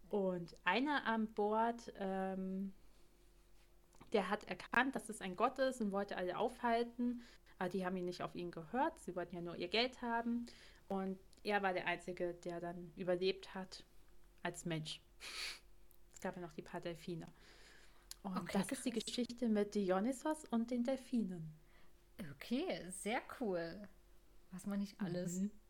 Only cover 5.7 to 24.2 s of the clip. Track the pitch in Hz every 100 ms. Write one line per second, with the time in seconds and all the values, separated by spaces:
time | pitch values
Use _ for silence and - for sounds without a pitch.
5.7 | 247 214 196 202 190 180 - 233 247 240
6.7 | 226 240 - 240 240 - - - - 180
7.7 | 196 185 185 180 180 170 165 175 175 160
8.7 | 240 302 320 - 180 175 175 170 170 175
9.7 | 208 247 254 240 233 233 240 240 - -
10.7 | - - 196 190 190 - - 202 208 190
11.7 | 180 - 175 - 180 175 175 175 170 175
12.7 | 175 175 - 180 180 185 190 - 190 190
13.7 | - - - - - - - 175 175 175
14.7 | 160 156 - - - - - - - -
15.7 | - - - - - 190 185 175 - -
16.7 | 175 170 165 - 165 165 - - - -
17.7 | - - - - - 202 185 170 202 185
18.7 | 269 - 226 - - 240 240 240 208 208
19.7 | 208 190 185 220 269 311 311 - 233 233
20.7 | 247 240 269 254 247 190 175 160 156 -
21.7 | - - - - - 160 131 - 240 359
22.7 | 175 170 185 202 247 - - 233 180 165
23.7 | 180 202 - - -